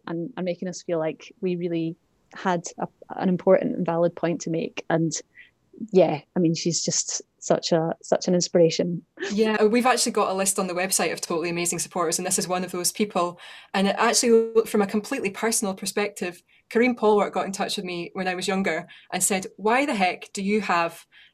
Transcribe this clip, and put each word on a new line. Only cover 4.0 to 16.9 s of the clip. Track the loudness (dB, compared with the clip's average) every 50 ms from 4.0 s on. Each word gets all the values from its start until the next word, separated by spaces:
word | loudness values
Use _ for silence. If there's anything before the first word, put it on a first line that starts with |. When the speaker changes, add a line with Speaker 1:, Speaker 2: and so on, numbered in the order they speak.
| 0 0 0
Speaker 1:
point | 0 -2 -2 -2 -2
to | -4 -4
make. | -4 -2 -4 -4 -8 -8 -4 0
And | 0 2 2 0 -2 -4 -10 _ _ -20 -20 -20 _ _ _ _ -18 -14 -8 2
yeah, | 4 4 6 4 4 -2 -6 _ -2
I | 0
mean, | 2 2 2
she's | 0 -2 -2 -2 -2 -2
just | -2 -2 -4 -4 -4 -6 -10 -10 _ _ _
such | -4 -2 -2 0 0 0
a, | 0 0 2 0 -4 -6 -4
such | 0 0 0 2 2
an | 2
inspiration. | 2 2 2 4 6 6 6 4 2 -2 -2 -4 -6 -8 _ _ -10 -8 -4
Speaker 2:
Yeah, | 0 2 2 2 2 4 4
we've | 4 4 4 4
actually | 4 2 2 2 0
got | 0 0 0 0
a | 0
list | 0 0 0 0 0
on | -2 -2
the | -2
website | -2 -2 0 0 0 0 0
of | -2 -4
totally | -4 -4 -2 -2 -2 -2
amazing | -2 -2 -2 -2 -2 -4
supporters, | -6 -4 -4 -2 -2 0 -2 -2
and | -2
this | -2 -2 -2
is | -2 -2
one | -2 -2 -2
of | -4
those | -4 -4 -2 -2
people. | -2 -2 -2 -2 0 0 0 0 -2 -6 -14 -20 -20 -20 -12 -4 0
And | 0 2 2
it | 2 2
actually, | 2 2 2 2 4 6 6 6 4 4 2 2 2
from | 2 2 0
a | 2 2
completely | 0 -2 -2 -2 -4 -4 -4 -4
personal | -4 -4 -2 -2 0 0 -2 -2 -4
perspective, | -6 -8 -8 -4 -4 -4 -4 -4 -6 -8 -8 -8 -10 -16 _ _ _ _ -2
Karine | 2 4 4 4